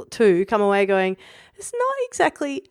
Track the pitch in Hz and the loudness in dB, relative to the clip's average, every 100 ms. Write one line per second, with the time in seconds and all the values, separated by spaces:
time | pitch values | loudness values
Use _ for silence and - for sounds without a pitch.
0 | - - 220 175 196 214 202 196 196 196 | -10 2 4 4 2 0 2 2 2 0
1 | 190 190 - - - - - 480 508 539 | 0 -4 -12 -20 -20 -18 -10 -4 -4 -4
2 | 494 - 320 - 285 277 - | -6 -2 -2 -2 -8 -8 -12